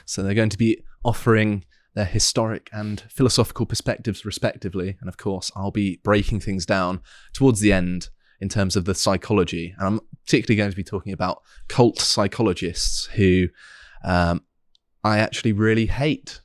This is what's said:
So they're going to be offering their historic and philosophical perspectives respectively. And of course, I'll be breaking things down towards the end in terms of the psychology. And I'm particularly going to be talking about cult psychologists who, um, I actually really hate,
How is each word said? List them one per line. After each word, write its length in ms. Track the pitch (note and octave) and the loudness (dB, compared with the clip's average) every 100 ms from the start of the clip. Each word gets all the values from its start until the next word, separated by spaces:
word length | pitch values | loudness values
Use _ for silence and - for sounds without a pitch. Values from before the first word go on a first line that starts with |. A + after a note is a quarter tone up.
| - | -10
So 180 | - | -6
they're 100 | G2 | -2
going 140 | G#2 A2 | 0 0
to 80 | G2 | 2
be 240 | A2+ G#2+ - - | 0 0 -4 -6
offering 600 | B2 - - A2 G#2+ G#2 - _ _ | -2 0 2 4 4 0 -6 _ _
their 100 | - | -4
historic 640 | G2 A2 - - A2 G#2+ - | -2 0 0 0 -2 -4 -10
and 320 | G#2+ G#2 G#2 - | -10 -6 -8 -8
philosophical 540 | - B2+ - A2 - | 0 2 2 0 -2
perspectives 600 | A#2 A#2 - A2 - G2 | -4 -4 -4 -4 -4 -6
respectively. 720 | G#2 - A2+ - G2+ F#2 F#2 G2 | -8 -4 -4 -4 -8 -6 -6 -8
And 80 | F#2 | -12
of 100 | - | -8
course, 340 | G#2 F#2+ - | -6 -6 -8
I'll 160 | - G2 | -6 -4
be 300 | G#2+ G2+ F2 | -2 -2 -2
breaking 380 | - G#2 - G#2 | 2 2 2 -2
things 260 | G#2 F#2+ - | -2 -4 -2
down 340 | G2 F2+ F#2 - - - | 0 0 -4 -10 -20 -12
towards 280 | - C3+ G#2 | 2 4 6
the 120 | G#2 | 4
end 360 | F#2+ F2+ F2+ - - _ - | 4 2 -4 -8 -18 _ -10
in 80 | G2 | -4
terms 260 | G#2 F#2+ | -2 0
of 120 | G2 F2+ | 0 0
the 80 | F#2 | 0
psychology. 760 | - F#2 - G#2 F2 F2 E2+ F#2 | 0 0 2 2 2 -2 -8 -4
And 80 | G2 | -2
I'm 140 | G#2+ - - - | -2 -6 -18 0
particularly 300 | C3+ G#2 G#2+ | 0 2 2
going 140 | G2+ | 0
to 60 | F#2+ | -4
be 60 | |
talking 300 | F#2 G2 G2+ | -8 -8 -8
about 300 | F#2+ F#2+ - _ - - | -4 -4 -4 _ -16 -4
cult 320 | - A#2+ - | 4 4 4
psychologists 1040 | - - G2+ - A2 - F2 - - - - | 0 0 0 0 0 0 -4 -4 -4 -4 -4
who, 320 | - F#2+ F#2 F2+ - - - - - | 2 4 6 2 -2 -20 -20 -20 -10
um, 420 | F#2 F2+ E2+ F2 - _ _ _ _ _ | -2 2 2 0 -6 _ _ _ _ _
I 140 | G#2+ G#2+ | 0 0
actually 340 | A2 - A#2 | 0 -2 0
really 320 | G#2 A2 A2 | 2 2 2
hate, 560 | A2 - D3+ - - - | 2 0 0 -2 -6 -20